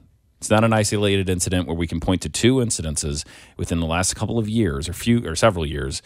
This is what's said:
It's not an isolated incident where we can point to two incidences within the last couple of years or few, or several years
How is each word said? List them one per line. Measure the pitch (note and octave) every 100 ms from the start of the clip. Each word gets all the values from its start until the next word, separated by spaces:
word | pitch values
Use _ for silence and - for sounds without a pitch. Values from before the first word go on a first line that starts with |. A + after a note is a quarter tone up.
| _ _ _ _
It's | -
not | G#2+
an | A2+
isolated | A2 G#2+ G#2 G2+ G2 F#2
incident | F#2 - F2+ E2+
where | E2
we | E2+
can | E2+
point | - F2+
to | D#2
two | - A2+ C3
incidences | A#2 - D#2 D#2 D#2 C#2+ - - - -
within | - E2+
the | E2
last | E2+ F#2 -
couple | A2 A2+
of | G#2+
years | A2+ G2 C#2 D#2+
or |
few, | E2 - A#2+ G2
or | D#2+
several | A2+ F2+ D2+
years | D2 C2+ -